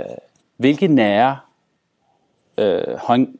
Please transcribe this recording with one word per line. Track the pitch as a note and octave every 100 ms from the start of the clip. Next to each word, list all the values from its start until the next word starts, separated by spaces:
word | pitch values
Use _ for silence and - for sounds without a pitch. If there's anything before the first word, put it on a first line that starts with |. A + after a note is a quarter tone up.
| G1+ A#1+ - _ _ -
hvilke | B2+ D3 F#3+
nære, | C#3 G#2+ G2+ B2+ C#3 - _ _ _ _ _ _ _ _ _ _ -
øh, | G#2 F2 - B1
hånd-, | - B2 C3